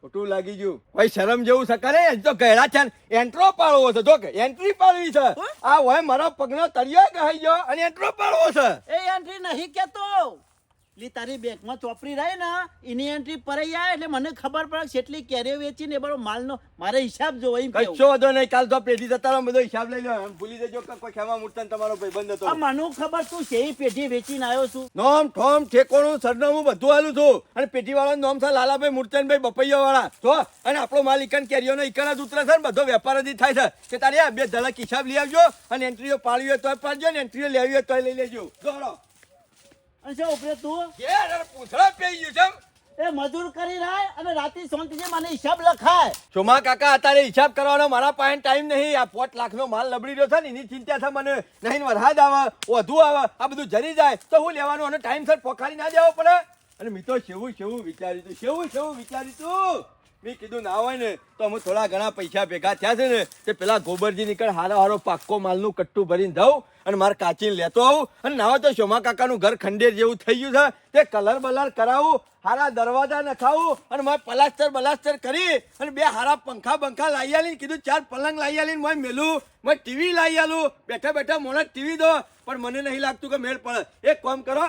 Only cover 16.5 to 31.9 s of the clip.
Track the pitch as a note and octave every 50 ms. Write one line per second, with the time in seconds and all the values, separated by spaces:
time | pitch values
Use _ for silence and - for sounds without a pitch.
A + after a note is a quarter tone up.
16.5 | C#4 A#3+ _ _ _ _ E3 F#3+ A3 C4+ C4+ A#3+ - - - D#4 D4+ B3 A3+ B3+
17.5 | A#3+ A#3+ B3+ C4 G#3+ G#3 A#3 G3 E3+ - C4 C#4 C#4 C4 A#3 C4+ C4 C4+ C4+ B3+
18.5 | - B3+ B3+ A3+ A#3 C4 G#3 B3 B3 A#3 A#3 A#3+ B3 B3 - C4+ C4+ C4 B3+ B3
19.5 | B3 C4 B3 A#3 - A3 A#3 A#3 B3 B3 A#3+ B3 A#3 G#3+ G3 G3+ G3+ E3 F#3+ A3
20.5 | A#3 A#3 A#3+ A#3 G#3 A#3+ - - A#3+ - - A#3 - G#3+ G#3 A3 A#3 A3+ A3 G#3+
21.5 | _ A#3 A3+ G#3 G#3+ G#3+ G#3+ G#3+ G#3+ G3 G3 G3 E3+ G3 G#3 G3+ G3+ F#3+ G3 -
22.5 | D#4+ D#4+ D#4 C#4 C4 C#4 D#4 E4+ C#4 B3+ D4 D#4 D#4 E4 E4 - E4+ F4 D#4 -
23.5 | C4 A3+ B3+ D4+ C#4+ - C#4 B3+ G3+ A#3+ C#4+ C4+ A#3+ B3 A3+ - C#4 C#4 C4 A#3+
24.5 | A#3+ C4 C4+ B3+ - C4 C4 B3 _ F3+ G#3+ C4 C#4+ D4+ D#4 C#4+ - F#3+ G#3+ C4+
25.5 | D4 D4+ D4+ D4 - A#3+ C4 - - C#4 C#4+ D4+ D4+ C#4 - A#3+ B3 A#3 C4+ C#4+
26.5 | D4 D#4 D4+ C#4+ B3+ F3+ B3 C4+ C#4+ D4 D4+ D#4 C#4 A#3+ D4 D4 B3+ - - _
27.5 | _ A3+ C4+ C4+ - B3+ A#3 G3 C#4 C#4 C#4 C#4+ D4 D4 C#4 C4+ C#4 C#4 C4 C#4+
28.5 | C#4 C4+ B3+ C4 C#4 C4+ C#4 D4 C4+ C4 C4 A3 - C#4+ C#4 C4+ C#4+ C#4+ C4+ A#3+
29.5 | A#3 - C4 C4+ C#4 C#4 C#4 C4+ C4+ C4+ A3+ - - - - A#3 C#4+ D#4+ C4+ -
30.5 | _ _ _ A#3+ C#4+ D4 C4 - - C#4+ C#4 C4+ C4+ C#4 C#4 - - C#4+ C#4 A3
31.5 | C4+ C4+ B3 B3+ C4+ C#4 C#4+ C4+